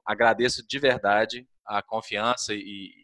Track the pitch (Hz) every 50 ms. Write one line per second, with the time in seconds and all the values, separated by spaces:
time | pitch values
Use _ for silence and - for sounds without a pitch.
0 | - - 107 104 117 113 110 101 120 123 120 - 123 - - 139 143 135 123 123
1 | - 101 101 107 110 110 117 120 127 _ _ _ _ 104 104 104 - - 113 110
2 | 110 - 110 104 107 120 123 - - - 107 104 90 101 101 98 98 - - _